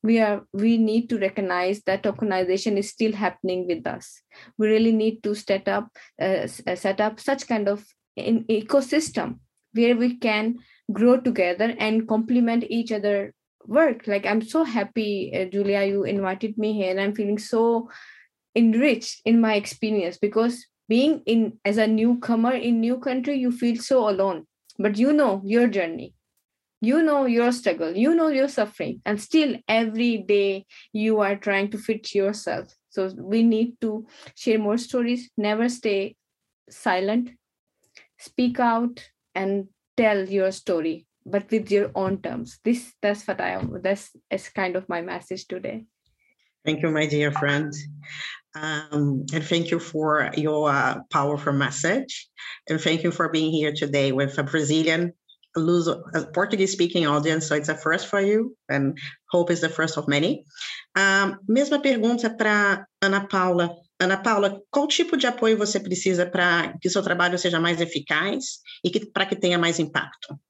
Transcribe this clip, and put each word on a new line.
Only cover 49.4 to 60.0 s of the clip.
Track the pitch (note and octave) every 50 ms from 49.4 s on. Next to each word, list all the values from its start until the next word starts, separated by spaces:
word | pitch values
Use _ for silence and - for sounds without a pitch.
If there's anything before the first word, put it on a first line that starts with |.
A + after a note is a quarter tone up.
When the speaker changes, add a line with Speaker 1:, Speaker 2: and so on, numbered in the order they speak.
| D3
Speaker 2:
thank | - E3+ E3+ E3+ -
you | E3+ E3+
for | - - - D#3 D#3 D#3 D3+ D3+ B2+ - -
your, | D#3 D3+ D#3 D3+ D3+ D3+ D3
uh, | C#3 C#3 B2 B2 - - - _
powerful | - C#3+ C#3 C#3+ D3 C#3+ - D3+
message. | C#3 C#3 C#3 A#2+ - - D#3 E3 G3+ C4+ C4+ - - - - _ _ - - - - - _ -
And | D#3+ D#3+
thank | D#3+ D#3+ D#3+ E3 E3
you | E3+
for | E3 - E3+ D#3
being | D#3+ D#3 D#3 D#3
here | D#3+ D#3 D3+ D3+
today | D3 D3+ D#3 C#3+ C#3 C#3+ C3+ C#3
with | B2+ C3+ C#3+ C#3 C3+
a | -
Brazilian | C#3+ C#3 D3 D#3+ D3 C#3 D#3 D#3+ D#3+ D#3+ D#3+ E3 F3 E3+ - _ _ _ _ _ _ _ _
lose | E3 D#3 D#3+ F3 F3 E3 E3
a | - - - - - E3 D#3 -
Portuguese-speaking | - F3 G3 G3+ - G3 F#3+ F#3+ G3 - F3 E3+ - F3 D#3+
audience, | D3 D3 D3 D3 D#3+ D#3 D#3+ D#3
so | - D3
it's | D3+ D3 D#3
a | D#3
first | - - E3 D#3+ G3+ -
for | - - G3+
you, | G3 G3+ G#3+ A3 A#3 B3+ - _ _ -
and | C#3 C#3 C#3 C3+ C#3 - - - - _ _ _
hope | - F3 E3+ F3
is | F3 E3
the | D#3+ D#3
first | - - D#3+ D#3+ -
of | C#3+